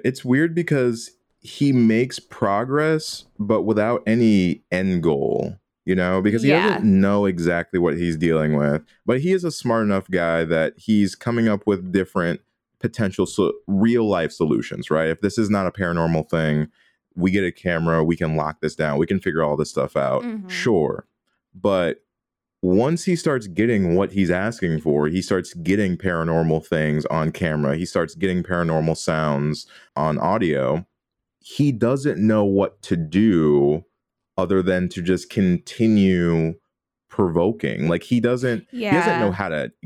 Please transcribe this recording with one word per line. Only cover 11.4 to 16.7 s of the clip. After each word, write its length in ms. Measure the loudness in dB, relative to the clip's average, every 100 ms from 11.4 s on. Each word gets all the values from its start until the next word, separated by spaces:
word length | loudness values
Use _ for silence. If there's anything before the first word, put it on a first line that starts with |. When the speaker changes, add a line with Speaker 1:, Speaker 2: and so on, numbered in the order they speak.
| 0
Speaker 1:
up 180 | 0 0
with 240 | -2 0
different 500 | -2 -2 -2 -2 -4 _ _ _ _
potential 480 | -8 -2 -4 -2 -2
so-, 280 | 0 0 -2 -4
real 420 | 2 2 4 2
life 220 | 0 -2
solutions, 600 | -2 0 0 -4 -10 -2
right? 160 | 0 0
If 120 | 0
this 160 | -2 0
is 120 | 0
not 160 | 0 0
a 60 |
paranormal 580 | -2 -2 0 2 0 0
thing, 380 | -2 0 0 -4